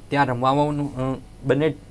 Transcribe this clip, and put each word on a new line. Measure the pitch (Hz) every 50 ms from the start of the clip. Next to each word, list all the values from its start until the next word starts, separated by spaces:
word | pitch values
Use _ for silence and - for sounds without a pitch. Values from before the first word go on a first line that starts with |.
| - -
ત્યાં | - - 139
રમવાનું, | 127 123 120 127 131 139 147 147 151 147 147 143 135 113 127 131 131 127
અ, | 123 - - - - -
બંને, | 135 - 139 156 160 143 - - -